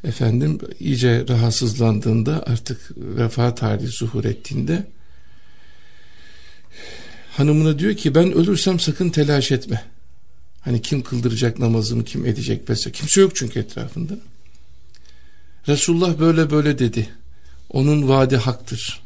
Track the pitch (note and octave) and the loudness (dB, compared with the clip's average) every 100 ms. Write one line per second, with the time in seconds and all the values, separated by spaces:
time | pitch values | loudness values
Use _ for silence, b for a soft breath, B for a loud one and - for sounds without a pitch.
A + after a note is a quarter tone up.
0 | D#3+ - A#2 A#2+ D3+ D#3 - - D#3 B2+ | -4 0 2 2 2 -2 -6 -6 -2 2
1 | B2 A#2 B2 A#2+ A#2 A2 A#2+ A#2+ A2+ G#2 | 4 4 2 2 4 2 0 2 2 4
2 | A2+ A2+ A2+ D#3+ - A#2 - B2+ - - | 2 2 2 0 0 -2 -2 -8 -10 -10
3 | F#2+ G2+ A2+ A#2 A#2+ A#2+ A2 G#2 A#2+ A#2 | -6 -2 0 2 0 2 0 0 -2 -4
4 | A2+ A2 G#2+ G2 - C#3 B2+ F3 G3+ - | -2 -2 -2 -4 -6 -4 0 -2 -4 -12
5 | B B B B B B B B B B | B B B B B B B B B B
6 | B B B B B B B B B B | B B B B B B B B B B
7 | B B B - D3 D3+ D#3 D3 G3 G#3 | B B B 2 4 6 4 2 0 2
8 | D#3 C#3+ F#3 E3+ E3+ F#3+ G3 F3+ - - | 4 4 6 4 4 4 2 2 0 0
9 | F3+ D#3 C#3+ C#3+ C3 C3 - A2+ - - | 0 2 4 2 2 0 0 -4 -6 -14
10 | - - - - - - - A#2+ - C#3+ | -14 -14 -14 -14 -14 -10 -2 -2 0 -2
11 | A#2+ B2 A#2+ A2+ A#2+ A2+ A#2+ A2+ G#2+ A#2 | -2 -2 0 2 0 2 2 2 2 -2
12 | A2 - - A2 - A2 - A2 - - | -2 -2 -2 -2 -2 -4 -2 -2 -2 -4
13 | D3+ G3 F#3+ - A#2 B2 A2 - C3 - | 2 6 6 4 -4 -4 -6 -8 -8 -6
14 | D3+ G#3+ - - - - - - - b | -6 -8 -12 -14 -14 -14 -14 -14 -14 b
15 | b b b b b b - C#3+ - E3+ | b b b b b b 0 2 4 4
16 | F3+ D3+ E3 D#3+ D#3 D3+ D3 C3+ A#2+ A#2 | 4 4 4 6 4 4 4 4 2 2
17 | G#2+ - - b b b b - C#3 D3+ | -4 -6 -12 b b b b 2 4 4
18 | C3+ C3+ C3 C3 B2+ A#2 - A#2+ - - | 6 6 6 4 2 -4 -6 -6 -6 -8